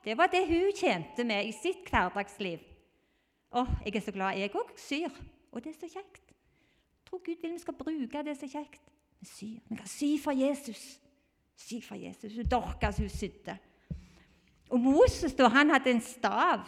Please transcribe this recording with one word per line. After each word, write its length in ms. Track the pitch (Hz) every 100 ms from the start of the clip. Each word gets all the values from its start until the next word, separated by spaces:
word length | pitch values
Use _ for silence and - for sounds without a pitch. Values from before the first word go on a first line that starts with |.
Det 100 | - 226
var 140 | 359
det 140 | 359 370
hun 220 | 339 392
tjente 540 | 403 359 185 - - 240
med 220 | 208 214
i 20 |
sitt 380 | 220 349 381 -
hverdagsliv. 720 | 240 180 196 202 - 196 160 - - _ _ _ _ _ _ _
Åh, 220 | 240 254 -
jeg 140 | - 208
er 60 | 202
så 80 | 196
glad. 220 | 190 190
Jeg 160 | 202 359
også 240 | 480 -
syr, 380 | - 285 339 269 - _ _
og 80 | 240
det 100 | 311
er 60 | 311
så 80 | 349
kjekt. 400 | 381 403 - _
Jeg 720 | _ _ _ _ _ _ _ -
tror 100 | 370 359
Gud 160 | 330
vil 100 | 330
vi 80 | 339
skal 160 | 339 -
bruke 480 | 269 320 233 285
det 140 | 302 285
som 100 | 285
er 60 |
kjekt. 320 | 277 294 - _ _ _ _
Vi 80 | -
syr. 300 | - 214 226 -
Vi 120 | 220
kan 100 | 190
sy 200 | - 294 302
for 80 | 302
Jesus. 520 | 269 269 277 240 214 - - _ _ _ _ _ _
Sy 220 | - 226
for 160 | - 196
Jesus. 380 | 175 190 214 220
Hun 100 | 240
Dorcas, 540 | 247 220 - 214 202
hun 80 | 208
sydde. 460 | - 190 - - 190 _ _ _ - - - _ _ _ _ _
Og 80 | 247
Moses, 560 | 254 285 508 - 320 -
da, 160 | 247
han 240 | 247 294 277
hadde 160 | 262
en 100 | 240
stav. 640 | - - 208 202 339 240